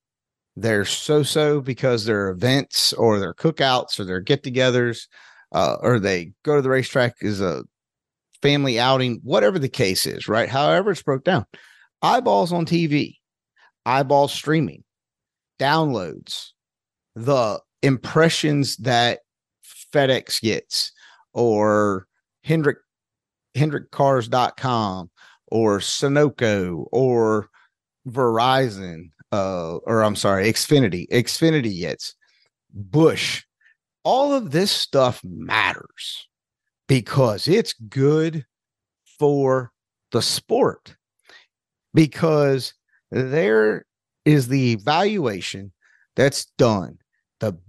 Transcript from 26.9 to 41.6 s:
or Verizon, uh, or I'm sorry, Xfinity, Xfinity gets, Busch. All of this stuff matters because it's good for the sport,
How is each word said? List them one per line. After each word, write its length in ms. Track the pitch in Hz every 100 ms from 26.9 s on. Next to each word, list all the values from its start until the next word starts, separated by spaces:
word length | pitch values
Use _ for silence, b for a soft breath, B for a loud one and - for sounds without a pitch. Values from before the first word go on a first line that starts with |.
or 580 | 120 131 120 110 107 104 b b _ _ _ 131
Verizon, 1040 | 120 120 113 123 131 131 98 95 80 87 _ -
uh, 440 | 107 95 92 82 87
or 280 | - 113
I'm 120 | 107 101
sorry, 360 | 104 98 104
Xfinity, 560 | - - 147 110 87 -
Xfinity 720 | 117 117 - 165 156 113 90
gets, 360 | 82 - - - _ _ _ _ _
Busch. 720 | 101 98 147 160 87 - - - _ b b _ _
All 300 | 160 247 285
of 160 | 277 196
this 220 | 151 202
stuff 500 | - - 139 127 -
matters 1040 | 95 85 90 107 92 - - - - - - _ _ _ _ _ -
because 600 | 131 101 139 123 101 -
it's 260 | 196 -
good 720 | - 110 135 139 156 160 160 - _ _ _ _ _ _ -
for 520 | 147 143 135 131 120 _ _ _ -
the 100 | 117
sport, 720 | - - - 233 196 - - _ _ _ b b b _